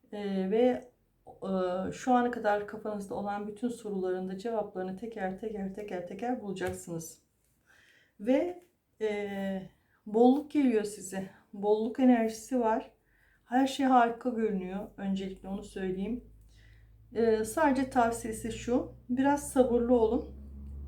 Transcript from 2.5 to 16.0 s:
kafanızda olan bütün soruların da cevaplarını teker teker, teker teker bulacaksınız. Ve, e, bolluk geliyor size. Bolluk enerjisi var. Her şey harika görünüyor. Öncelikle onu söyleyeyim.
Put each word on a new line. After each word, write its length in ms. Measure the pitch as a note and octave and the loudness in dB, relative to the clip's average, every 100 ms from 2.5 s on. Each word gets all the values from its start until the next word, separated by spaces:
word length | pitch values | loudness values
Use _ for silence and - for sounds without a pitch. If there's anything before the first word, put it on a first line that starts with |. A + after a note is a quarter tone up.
| G#3 G3+ | 0 -2
kafanızda 480 | G#3+ G#3+ G#3 G3 | -8 -8 -8 -8
olan 340 | F#3+ G3+ G#3 G#3 | -6 -6 -6 -8
bütün 200 | G#3 A#3+ | -6 -6
soruların 600 | - G#3 F#3+ F#3 F#3 F#3 | -6 -6 -4 -2 -2 -4
da 100 | F#3+ | -6
cevaplarını 580 | A#3 A3 G3+ F#3 F#3 F#3+ | -4 -4 -4 -6 -8 -8
teker 440 | A3+ G#3 F#3+ F#3+ | -10 -6 -6 -6
teker, 340 | A3 G3+ F#3+ | -8 -6 -6
teker 320 | G#3+ G#3 F3+ F3 | -8 -8 -8 -8
teker 360 | F#3+ A#3+ B3 | -6 -4 -4
bulacaksınız. 800 | G3+ F#3 F#3 F#3 - E3 - - _ _ _ _ _ _ _ _ _ - | -6 -6 -4 -6 -8 -10 -10 -16 _ _ _ _ _ _ _ _ _ -6
Ve, 420 | G#3+ C#4+ F4 F4+ - _ _ _ | 2 2 2 -6 -16 _ _ _
e, 600 | G#3+ G#3 G3+ G3 G3 F#3+ F#3+ _ _ _ G#3+ | -4 -2 -4 -4 -4 -4 -8 _ _ _ -2
bolluk 440 | G#3+ B3+ C#4+ D4 | 6 6 6 0
geliyor 340 | D4 C4 A3 | 2 2 2
size. 460 | G3+ - F3+ F#3+ F#3+ - _ | 0 -8 -10 -8 -10 -14 _
Bolluk 480 | G3+ G3+ G#3+ A3+ C4 | -4 2 2 2 4
enerjisi 600 | B3+ A#3 A3 - - B3+ | 6 6 4 -4 -4 0
var. 300 | A3+ A3+ - _ _ _ _ _ | 2 0 -4 _ _ _ _ _
Her 220 | _ B3 C4+ | _ 2 2
şey 200 | - C4 | 2 6
harika 420 | B3+ A#3 A#3 B3+ | 6 6 2 -2
görünüyor. 560 | A3+ A3 F#3+ F3+ G3 A3 - | 0 0 0 -4 -6 -8 -6
Öncelikle 520 | G3 F#3+ F#3+ F#3+ F#3+ | -4 -2 -4 -10 -8
onu 140 | G3 | -8
söyleyeyim. 640 | - F#3+ F#3+ F#3 | -8 -6 -4 -2